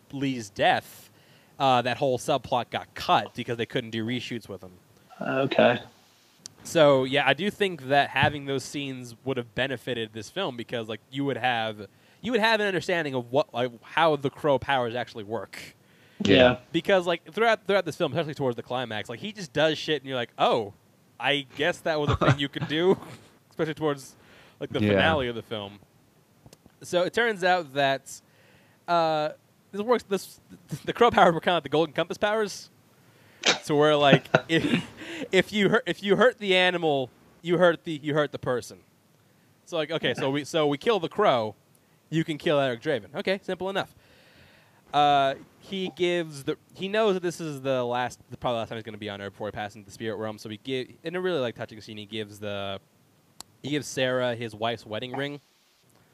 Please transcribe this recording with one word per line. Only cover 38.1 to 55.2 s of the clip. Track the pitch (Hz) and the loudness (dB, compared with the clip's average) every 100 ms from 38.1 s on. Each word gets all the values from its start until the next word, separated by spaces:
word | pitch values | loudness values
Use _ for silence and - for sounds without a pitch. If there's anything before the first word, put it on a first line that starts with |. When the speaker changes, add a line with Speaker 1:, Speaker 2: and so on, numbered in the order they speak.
Speaker 1:
hurt | 151 147 | 0 0
the | 131 | -4
person. | 147 123 - 92 _ _ _ _ _ _ _ _ - | -4 -4 -6 -16 _ _ _ _ _ _ _ _ -8
So, | 170 | -4
like, | 151 | -2
okay, | 160 143 | -2 -2
so | 120 139 | 0 -2
we, | 143 | -2
so | 139 165 151 | -2 0 2
we | 143 | 2
kill | - 214 | 0 0
the | 160 | 0
Crow, | - 208 131 107 - _ _ _ _ _ | 2 4 4 0 -6 _ _ _ _ _
you | 156 | -2
can | 165 147 | -2 -2
kill | - 147 | 0 2
Eric | 135 120 | 0 -2
Draven. | 156 135 98 | -4 -4 -4
Okay, | 151 196 190 | -8 -4 -4
simple | - 180 185 | -4 -6 -4
enough. | 196 - - _ _ _ _ - _ _ _ _ | -4 -6 -12 _ _ _ _ -20 _ _ _ _
Uh, | 143 147 143 135 135 - _ | 2 4 4 2 -2 -10 _
he | - 196 185 151 | -12 -6 -6 -2
gives | 175 175 165 143 | 0 0 -4 -6
the, | 135 151 _ | -6 -6 _
he | - 185 | -10 -4
knows | 208 226 | 0 2
that | 185 | 2
this | 175 165 | -2 -6
is | 165 139 | -8 -6
the | 135 131 | -2 -2
last, | 120 120 123 - - | 0 -2 -4 -6 -16
the, | 123 | -8
probably | 135 117 | -4 -4
last | 110 | -4
time | 117 | -8
he's | |
gonna | 110 107 | -10 -10
be | 104 | -8
on | 101 | -8
Earth | 101 | -10
before | - 107 | -8 -8
he | |
passes | 113 104 107 | -6 -10 -12
into | 98 | -20
the | |
spirit | - 113 101 | -8 -6 -4
realm. | 110 107 | -6 -8
So | 113 | -12
he | 107 | -12
give, | - 131 123 - | -6 -6 -6 -12
in | 165 180 | -10 -4
a | |
really, | 185 170 | -2 -2
like, | 123 113 | -4 -6
touching | 113 110 | -12 -12
scene, | 104 107 | -16 -14
he | 104 | -10
gives | 110 104 104 | -8 -8 -10
the, | 104 101 98 98 - _ _ _ _ _ - _ | -8 -8 -8 -10 -12 _ _ _ _ _ -20 _
he | 131 | -6
gives | 147 120 | -6 -4
Sarah | - 127 127 123 | -2 -2 0 -2
his | 117 117 | -4 -8
wife's | 104 113 117 - | -6 -4 -4 -8
wedding | 107 127 | -10 -8
ring, | 127 | -6